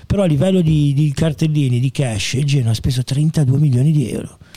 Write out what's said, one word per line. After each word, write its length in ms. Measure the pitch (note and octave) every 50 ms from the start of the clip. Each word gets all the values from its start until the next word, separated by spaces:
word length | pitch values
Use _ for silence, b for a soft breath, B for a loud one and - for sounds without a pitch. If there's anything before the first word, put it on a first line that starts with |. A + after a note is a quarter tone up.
| B
Però 160 | - - G3+
a 40 | G3
livello 340 | F3 D3 C#3 F3+ F#3+ F#3+ F#3
di, 340 | E3+ D#3 D#3+ D3+ D3 C#3+ C#3
di 180 | C#3 D#3 D3+
cartellini, 680 | C3+ - D#3+ D#3+ C#3+ - D#3+ D#3 D3+ D3+ C#3+ B2+ B2 A#2+
di 100 | B2+ C3+
cash, 440 | - - C#3 A#2+ A2 G2 - - -
il 100 | B2+ D3
Genoa 260 | C#3+ C#3 C#3 A#2+ A2+
ha 40 | A2
speso 280 | - - C#3+ B2+ B2+
trentadue 560 | B2 - C3+ C#3+ D3+ D#3+ D#3 D#3+ D3 B2 C3 C#3
milioni 320 | D3+ D3 B2 B2 C3 D#3+
di 220 | D#3 D3+ C3 -
euro. 260 | - - - - - - B B B